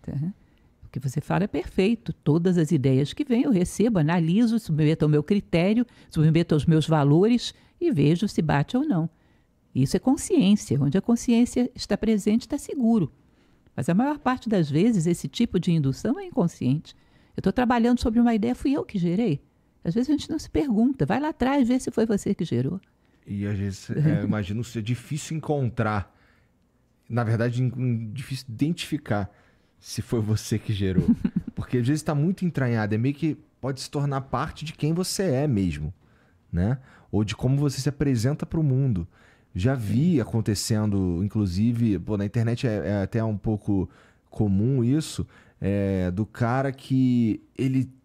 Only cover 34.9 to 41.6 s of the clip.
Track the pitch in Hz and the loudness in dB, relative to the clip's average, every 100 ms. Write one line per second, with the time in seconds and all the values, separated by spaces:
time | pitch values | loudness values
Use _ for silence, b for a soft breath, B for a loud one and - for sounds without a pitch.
34.9 | 170 180 - 190 131 151 107 92 73 76 | -2 -2 -2 0 0 0 0 0 -2 -8
35.9 | - b b b b _ 85 95 131 b | -10 b b b b _ -2 0 -2 b
36.9 | b b 98 107 107 127 139 147 131 139 | b b -4 -2 -2 0 0 0 -2 -4
37.9 | 135 143 123 120 156 - 165 156 131 139 | -2 0 0 0 -2 -4 -2 0 2 0
38.9 | 95 85 b b b b 90 107 135 104 | -2 -4 b b b b -2 -2 0 -2
39.9 | 107 170 156 107 117 110 101 - 107 107 | 0 2 2 0 -2 -2 -2 -2 0 0
40.9 | 101 92 85 101 110 101 87 | 0 0 0 -2 0 -2 0